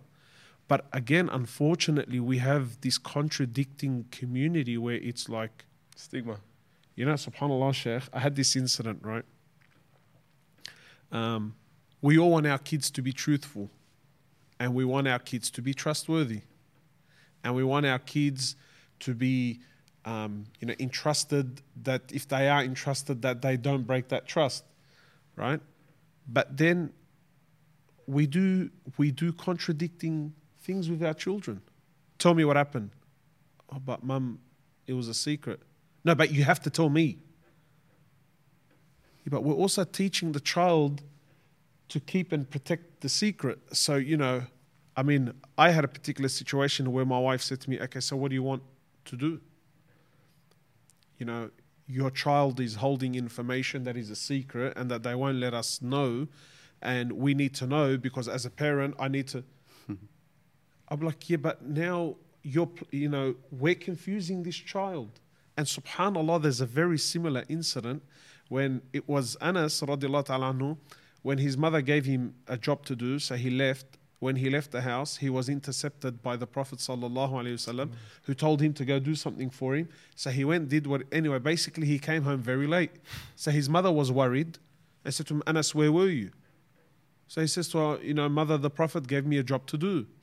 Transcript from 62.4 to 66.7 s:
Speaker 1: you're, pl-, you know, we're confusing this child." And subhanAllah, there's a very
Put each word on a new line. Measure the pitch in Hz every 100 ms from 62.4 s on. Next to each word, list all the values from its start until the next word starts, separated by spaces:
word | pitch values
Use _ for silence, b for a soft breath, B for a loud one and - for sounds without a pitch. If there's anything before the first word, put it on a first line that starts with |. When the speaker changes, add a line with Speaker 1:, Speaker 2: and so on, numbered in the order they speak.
Speaker 1:
you're, | 147 147 170
pl-, | - -
you | 139 147
know, | 143 135 123 -
we're | 131 147 175
confusing | - 170 - 208 175 185
this | 175 160
child." | - 196 196 170 110 - _ _ _ -
And | 147
subhanAllah, | - - - 190 185 156 170
there's | 151 123
a |
very | 123